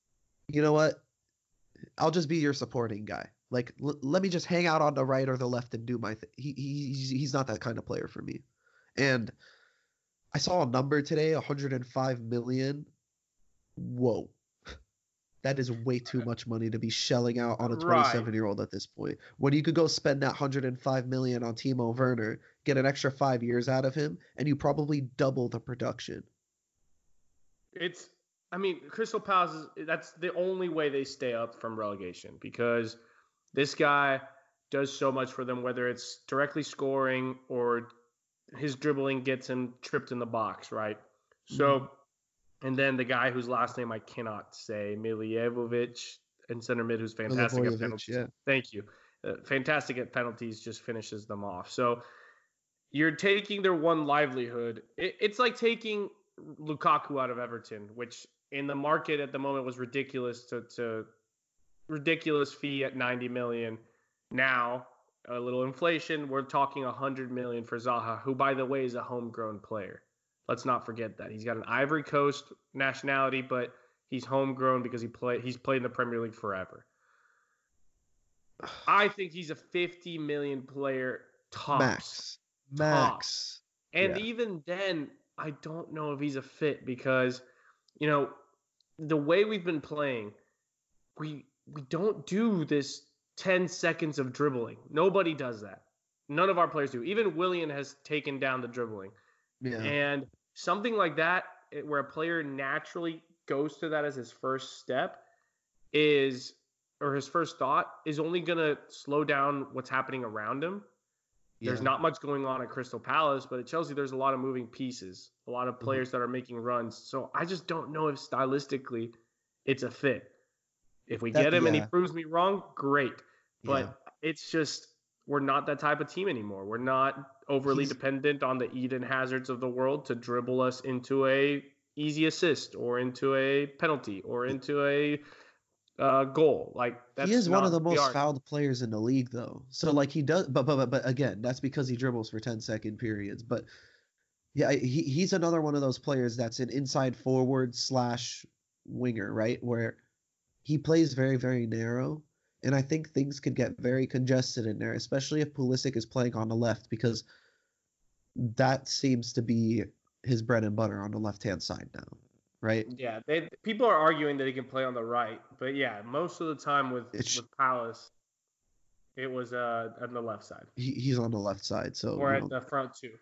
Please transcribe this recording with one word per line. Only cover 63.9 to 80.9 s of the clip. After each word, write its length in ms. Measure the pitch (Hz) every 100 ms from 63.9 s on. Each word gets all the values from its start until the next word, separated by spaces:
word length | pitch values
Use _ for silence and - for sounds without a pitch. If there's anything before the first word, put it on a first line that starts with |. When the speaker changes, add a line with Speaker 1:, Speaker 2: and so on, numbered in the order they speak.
| _ _ _ _
Speaker 2:
Now, 560 | 127 131 123 120 127 - _ _ _ -
a 100 | 123
little 240 | 123 127
inflation, 640 | 131 135 170 160 - 156 143
we're 120 | 135
talking 420 | 131 143 139 143 127
a 60 |
hundred 400 | 117 135 131 123
million 320 | 123 123 120
for 140 | 113 120
Zaha, 420 | 123 120 113 110
who, 140 | 135 131
by 180 | 139
the 120 | 135 127
way, 200 | 135 127
is 100 | 120
a 60 |
homegrown 560 | 113 123 117 107 110 104
player. 420 | - 107 92 - _ _ _ _ -
Let's 180 | 120 135
not 200 | 120 -
forget 320 | 113 110 -
that. 140 | -
He's 120 | 107
got 140 | 117 113
an 60 | 104
Ivory 360 | 123 139 156
Coast 420 | 139 143 143 139 - - _
nationality, 680 | 135 135 131 139 139 135 135
but 320 | 127 127 120 - _ _ _
he's 140 | 127
homegrown 580 | 117 135 135 131 131 127
because 180 | 120 120
he 60 | 117
play-, 320 | - 123 123
he's 160 | 123 127
played 200 | - 131
in 60 |
the 60 | 120
Premier 320 | 120 120 117
League 120 | 113 -
forever. 500 | 104 95 90 - _ _ _ _ _ _ _ _ _ _ _ _ _ _ _ _ _ -
Speaker 1:
<sighs> 260 | - - -
Speaker 2:
I 200 | 196 202
think 220 | 202 180
he's 180 | 175 156
a 60 | 151
fifty 640 | - 180 175 175 175 165
million 440 | 147 147 143 135
player 600 | 131 139 139